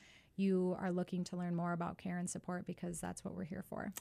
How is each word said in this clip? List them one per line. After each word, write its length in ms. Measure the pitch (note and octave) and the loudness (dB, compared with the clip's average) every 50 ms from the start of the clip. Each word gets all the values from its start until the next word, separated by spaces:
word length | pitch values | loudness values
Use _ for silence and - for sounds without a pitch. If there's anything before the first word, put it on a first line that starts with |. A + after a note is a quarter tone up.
| - - - - - _ - | -20 -20 -20 -20 -20 _ -2
you 400 | - G3 G3 F#3+ F#3 F3+ F3+ F3+ - | 2 4 6 6 6 6 4 2 2
are 140 | - F#3 F3+ | 0 2 2
looking 320 | F3+ F3+ - F#3 F3+ F3 | 2 2 2 0 -2 0
to 120 | - - | 0 -2
learn 160 | F3 F3 F3 F3 | -2 0 0 2
more 160 | E3+ E3+ F3 F3 | 2 2 2 2
about 260 | E3+ E3+ E3+ E3+ - | 0 0 -2 -4 -4
care 200 | - F#3 F3 F3+ | -4 -2 -2 0
and 120 | F3+ F#3 | -2 -2
support, 340 | - F#3 - - F3+ F3 - | -4 -4 -4 -4 -4 -4 -2
because 360 | - F3 - - F3 E3+ D#3+ | -4 -6 -4 -4 -4 -4 -4
that's 240 | - - E3+ - - | -4 -4 -6 -4 -6
what 100 | F#3+ - | -6 -6
we're 80 | F3+ F#3+ | -4 -6
here 220 | - - - - - | -4 -4 -6 -6 -6
for. 240 | - - - - F#3 - | -6 -4 -4 -4 -6 -4